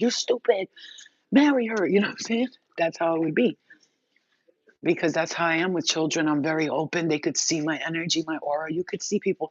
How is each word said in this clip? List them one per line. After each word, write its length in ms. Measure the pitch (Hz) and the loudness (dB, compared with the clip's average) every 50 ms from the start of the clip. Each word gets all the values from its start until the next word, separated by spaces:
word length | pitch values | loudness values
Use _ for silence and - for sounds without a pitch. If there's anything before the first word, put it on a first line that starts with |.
You're 100 | 208 240 | 2 2
stupid. 580 | 233 - - - - 247 _ - 233 190 190 - _ - - - - - - - _ _ _ _ | 0 0 0 0 0 -2 _ 2 2 2 2 -6 _ -20 -20 -20 -20 -20 -20 -20 _ _ _ _
Marry 360 | - 269 285 294 285 262 240 | 4 6 6 6 6 4 2
her. 200 | 220 226 220 185 | 0 0 0 0
You 140 | 156 180 202 | 4 4 4
know 80 | 208 - | 2 2
what 40 | - | -4
I'm 60 | - | -8
saying? 300 | - - 226 233 254 247 - - _ _ _ | -6 -2 0 0 0 -2 -4 -12 _ _ _
That's 200 | - 170 165 165 - | -2 -2 -2 0 0
how 160 | 170 165 165 | 0 0 0
it 40 | 160 | 0
would 140 | 165 160 156 | 0 0 2
be. 220 | 165 247 220 - _ _ _ - _ _ _ _ _ _ _ _ _ _ _ _ _ _ _ _ _ _ _ _ _ - | 2 2 2 2 _ _ _ -20 _ _ _ _ _ _ _ _ _ _ _ _ _ _ _ _ _ _ _ _ _ 0
Because 300 | 147 175 - - 165 147 | 0 0 2 2 0 0
that's 200 | 165 160 170 - | 0 -2 -2 -2
how 140 | - 170 | -2 0
I 100 | 170 165 | 0 2
am 160 | 165 170 185 185 | 2 0 0 0
with 140 | 170 151 | -2 -2
children. 400 | - - 165 156 156 - 156 160 151 | -2 -2 0 0 0 0 0 0 0
I'm 140 | 151 147 135 | 0 0 0
very 260 | 160 160 156 160 147 | 0 0 0 0 -2
open. 400 | - 139 160 151 - 175 165 165 | 0 -2 -4 -2 -2 -2 0 0
They 100 | 156 147 | -2 0
could 180 | 147 170 139 | -2 -2 -2
see 240 | - - - 160 160 | -2 -2 -2 -2 -2
my 180 | 151 156 160 139 131 | -2 -2 -4 -4 -4
energy, 380 | 160 165 165 165 175 - 160 160 | -6 -4 -4 -2 -2 -2 -2 -2
my 100 | 156 160 147 | -4 -6 -6
aura. 340 | - - 143 147 156 160 156 | -4 -4 -4 -4 -4 -4 -4
You 120 | 170 180 | -6 -6
could 180 | - - 185 - | -6 -6 -8 -6
see 160 | - - 208 | -4 -4 -2
people. 320 | - 196 185 _ 151 156 | -2 -2 -2 _ -4 -8